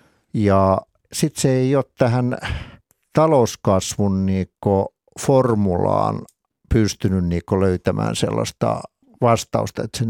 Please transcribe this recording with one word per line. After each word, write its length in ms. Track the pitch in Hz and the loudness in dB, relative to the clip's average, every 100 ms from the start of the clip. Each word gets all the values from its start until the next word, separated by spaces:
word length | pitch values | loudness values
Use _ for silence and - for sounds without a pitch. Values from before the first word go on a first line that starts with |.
| _ _ _ | _ _ _
ja 480 | 113 101 98 95 95 - _ _ | -2 2 4 4 2 -2 _ _
sit 220 | - 156 - | -4 -4 0
se 140 | 139 | 0
ei 260 | 131 131 139 | 2 2 0
oo 80 | - - | -2 0
tähän 400 | 123 123 123 - - - - - _ _ _ | 0 2 -2 -4 -8 -8 -10 -20 _ _ _
talouskasvun 1120 | - 160 143 113 - - 95 - - 101 95 95 | 2 4 4 2 0 0 0 0 -2 -2 0 0
niinku 600 | 95 90 _ 104 98 - - _ - | -2 -4 _ 0 0 0 -8 _ -6
formulaan 1040 | - 135 127 110 98 90 98 101 104 104 95 _ _ _ - | 2 2 4 0 0 0 0 0 -2 -4 -10 _ _ _ -2
pystynyt 520 | 120 104 - 98 95 87 | 0 0 -2 -2 0 0
niinku 340 | 85 - 95 | -4 -2 0
löytämään 560 | 95 90 - - 110 110 | 0 0 -2 -2 -4 -4
sellaista 680 | 113 110 110 - 117 113 - _ _ _ | -4 -4 -6 -4 -4 -4 -8 _ _ _
vastausta, 600 | 120 117 - 110 107 - | 2 2 0 -4 -4 -6
että 140 | - | -8
se, 80 | - | -4